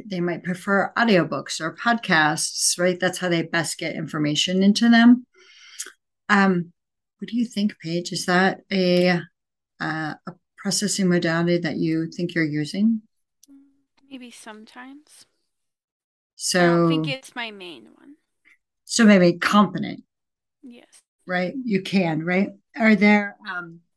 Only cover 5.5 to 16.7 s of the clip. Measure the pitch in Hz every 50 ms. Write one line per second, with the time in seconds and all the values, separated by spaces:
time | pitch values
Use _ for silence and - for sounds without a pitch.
5.5 | - - - - - - - - - _ _ _ _ _ _ - 208 202 196 196
6.5 | 185 175 170 170 _ _ _ _ _ _ _ _ _ _ 208 190 214 240 240 226
7.5 | - 202 202 208 - _ - 160 165 175 175 - 180 156 - - 180 180 190 190
8.5 | - - - _ 202 190 185 180 180 180 180 180 180 170 170 - _ _ _ _
9.5 | _ _ _ _ _ _ 160 156 156 160 160 151 151 - _ - 175 _ _ _
10.5 | _ _ - 202 185 190 208 196 - - 202 180 175 175 170 165 165 165 170 170
11.5 | 175 175 170 156 - - 170 165 160 160 160 165 - - 175 170 - 165 160 151
12.5 | 147 151 151 151 - 190 208 226 226 220 - _ _ _ _ _ _ _ _ _
13.5 | 277 277 277 285 _ _ _ _ _ _ 277 269 269 262 247 240 233 - - 240
14.5 | 214 214 220 233 - 262 247 262 277 294 302 _ _ - - _ _ _ _ _
15.5 | _ _ _ _ _ _ _ _ _ _ _ _ _ _ _ _ _ _ - -
16.5 | - 180 180 170